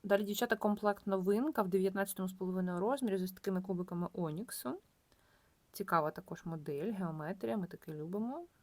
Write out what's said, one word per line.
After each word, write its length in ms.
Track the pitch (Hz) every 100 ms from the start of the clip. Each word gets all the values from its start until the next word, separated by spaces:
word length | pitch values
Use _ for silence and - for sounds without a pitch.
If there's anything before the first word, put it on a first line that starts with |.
Далі, 220 | 202 202
дівчата, 320 | 202 208 240 214
комплект 500 | 214 208 208 202 -
новинка 560 | 196 185 208 294 302
в 60 | 190
дев'ятнадцятому 600 | 190 190 196 196 - 185
з 40 |
половиною 480 | 185 185 185 185 175
розмірі 380 | 202 277 247 190
з 40 |
ось 100 | 185
такими 300 | 185 - 185
кубиками 460 | 185 180 180 175 175
оніксу. 680 | - 165 156 240 - 247 349 _ _ _ _ _ _ _ _ _
Цікава 380 | - 196 165 151
також 340 | 156 - 170
модель, 480 | 170 165 151 143 190
геометрія, 640 | 196 175 156 151 196 226 226
ми 100 | 180
таке 260 | - -
любимо. 540 | 151 160 202 233 294 349 _